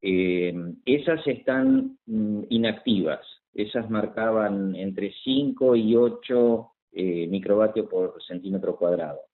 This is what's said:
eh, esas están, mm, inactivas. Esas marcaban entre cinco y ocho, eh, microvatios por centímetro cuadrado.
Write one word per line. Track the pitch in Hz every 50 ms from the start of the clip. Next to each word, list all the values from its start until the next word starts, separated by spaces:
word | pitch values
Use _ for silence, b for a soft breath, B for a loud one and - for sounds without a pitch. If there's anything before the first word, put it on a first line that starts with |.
eh, | - 95 92 92 92 92 90 90 87 87 85 87 87 87 82 - _
esas | - 127 147 147 170 165 156 -
están, | 147 127 120 - - 131 131 131 135 135 131 - - - _ _
mm, | - 110 110 107 104 107 104 104 -
inactivas. | 120 113 113 113 110 - - 131 113 98 87 78 73 - - - - _ _ _ _
Esas | - 104 104 - 123 113 107
marcaban | 110 107 104 104 - - 110 113 110 110 107 104 101 98 98 95 92
entre | 90 95 98 95 98 98 98 - - -
cinco | 131 131 135 143 139 127 - 131 127 123
y | 117 110 110 117
ocho, | 117 120 120 117 117 - - 127 123 120 120 117 117 117 - _ _ _ _ _
eh, | - 92 92 87 85 85 85
microvatios | 95 98 95 95 101 104 110 107 107 113 104 -
por | - 92 92 90 - - -
centímetro | - 90 90 87 98 95 95 - 90 -
cuadrado. | - 87 87 87 85 82 76 71 69 - _